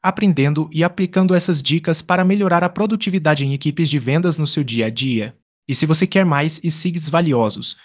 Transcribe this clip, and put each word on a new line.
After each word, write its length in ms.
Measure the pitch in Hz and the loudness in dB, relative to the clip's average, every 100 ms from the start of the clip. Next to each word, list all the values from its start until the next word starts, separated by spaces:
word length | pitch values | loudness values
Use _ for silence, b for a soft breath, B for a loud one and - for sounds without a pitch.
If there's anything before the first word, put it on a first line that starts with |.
aprendendo 680 | 185 190 208 143 139 151 156 | -4 2 2 4 2 0 -2
e 100 | 156 | 0
aplicando 520 | 170 175 180 190 185 | 0 0 0 2 4
essas 280 | 180 175 156 | 2 2 -2
dicas 380 | 135 160 156 160 | 0 -2 0 -4
para 240 | - 185 | 0 0
melhorar 400 | 185 202 190 170 | 2 2 2 2
a 60 | 175 | 0
produtividade 720 | 175 208 220 202 185 156 147 | -2 -2 -2 -2 0 2 0
em 80 | 139 | 0
equipes 380 | 139 151 151 160 | -2 -2 0 0
de 80 | 139 | 0
vendas 400 | 120 151 180 156 | 0 0 0 -2
no 80 | 147 | -2
seu 180 | - | -2
dia 220 | 135 117 113 | -2 -2 -2
a 40 | |
dia. 440 | 113 131 117 107 - _ _ - | -2 -2 -2 -4 -10 _ _ -6
E 60 | |
se 100 | 135 | -2
você 220 | 156 160 185 | 0 2 2
quer 180 | 196 | 2
mais 400 | 185 143 156 - | 2 2 -2 -4
insights 460 | 170 - 180 170 156 | -4 -2 -4 -4 -2
valiosos, 640 | 165 170 123 110 - - b | 0 2 2 0 -2 -10 b